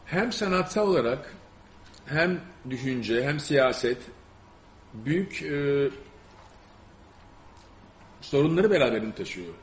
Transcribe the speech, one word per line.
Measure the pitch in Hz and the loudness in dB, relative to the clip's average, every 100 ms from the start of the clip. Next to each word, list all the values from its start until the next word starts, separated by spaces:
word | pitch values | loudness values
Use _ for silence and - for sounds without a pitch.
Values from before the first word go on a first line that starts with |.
hem | - 175 233 | -6 -2 -2
sanatsal | - 202 185 180 214 208 | -2 0 0 0 0 4
olarak | 170 117 135 - - - - - - - - - | 4 2 -2 -6 -18 -20 -20 -20 -20 -20 -20 -6
hem | 151 175 175 - - 131 | 0 0 0 -6 -16 -10
düşünce | 127 131 127 107 117 | -6 -4 -4 0 0
hem | 139 151 | 2 -2
siyaset | - 143 131 113 120 123 - - - - - - - - - | 2 4 4 2 -2 -2 -8 -20 -20 -20 -20 -20 -20 -20 -20
büyük, | 107 120 170 190 - | -10 -2 0 -2 -6
e, | 156 143 143 143 139 - - - - - - - - - - - - - - - - - - - - - - - | -6 -2 0 2 0 -2 -16 -20 -20 -20 -20 -20 -20 -20 -20 -20 -20 -20 -20 -20 -20 -20 -20 -20 -20 -20 -20 -20
sorunları | - 139 156 165 208 | -2 2 4 4 4
beraberinde | 180 123 110 110 | 4 4 2 -4
taşıyor. | 98 92 90 85 82 | -6 -10 -10 -12 -14